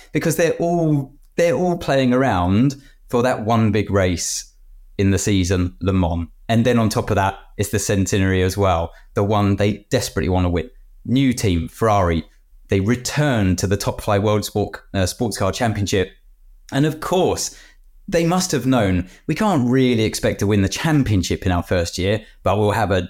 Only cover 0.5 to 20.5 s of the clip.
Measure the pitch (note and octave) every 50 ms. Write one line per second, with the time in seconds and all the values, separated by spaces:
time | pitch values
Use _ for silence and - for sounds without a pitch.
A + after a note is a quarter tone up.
0.5 | - - E3+ E3+ F3 F3 E3 D#3 D3+ C#3+ C3 - - - - _ _ - E3+ E3+
1.5 | E3 A#2+ F3+ F3+ F3 F3 - - C#3+ C3+ C3 B2 B2 B2+ C3+ C3 G#2 F2+ F2 F2
2.5 | F#2+ G#2 B2 C#3+ C#3 - - - - _ - - - A#2+ A#2+ B2+ - - A2+ G#2
3.5 | A#2 A2+ A2+ G#2+ G2 A2 G2 - F#2+ G2+ F#2+ F#2 F2 E2 - - - - - -
4.5 | _ _ - - - - - - - - G2+ G2 G2 F#2 - A2 G#2 F#2+ F#2 F2
5.5 | G2 F2+ F2+ F2+ - - - F#2+ F#2+ F#2 F2 E2 E2+ E2+ E2+ - - - - -
6.5 | A#2 A2+ A2+ B2+ A#2+ A#2 A2 G#2 - B2 A2 - G#2+ G2 F#2+ G2 - - - -
7.5 | - - G2+ - - G#2 - - A2 G2 F#2+ F#2 - G2+ F#2+ F#2+ F#2+ F#2 F#2 F#2
8.5 | F2+ G2+ G2+ F#2+ F2+ E2 E2+ E2 - - - - - - G2+ G2 G#2+ G#2 G#2 G2
9.5 | G2 F#2+ G2+ G#2 G2+ - - _ - B2 - - - G2 - F2+ F2+ F2+ F2+ F2
10.5 | F2 E2+ - - - - - - - - - - A#2 C3+ C#3 C3 A#2 - - G#2
11.5 | F2 E2 D#2+ E2 - - A2+ A2+ G#2 G2+ F#2 F2 E2+ E2 - - _ - _ _
12.5 | - - - - G#2 G2 F#2+ A2 B2 B2 B2+ - - - D3+ D3 B2+ A2 G2+ F#2+
13.5 | F2+ F2+ - F#2 G2+ F#2+ - - F2 - - - F#2 G2 G2+ G#2+ G#2+ G#2+ G2 -
14.5 | - G#2 G2+ - - - - - - G2 F#2 F2+ - - B3 - - - G#2+ F#2+
15.5 | F#2+ - B2+ A2+ G#2 G2+ G2+ F2+ - G2 F#2 - - - _ - - _ - -
16.5 | - - - - - C3+ D3 D#3 D3+ D#3 - - F3 F#3 F3 A#2+ F2+ - - -
17.5 | - - - - - - - - - - - - - E3 E3+ E3 F3 F#3 F3+ -
18.5 | - C3+ A#2+ C3 C3 B2 G#2+ F#2+ F#2 F2+ F2 - - - _ - D#3+ - A3 G#3+
19.5 | F#3 D3 A#2+ A#2+ B2 C3+ C3 B2 B2 A2 A2 G#2 - - - A2+ G2+ - G#2+ G2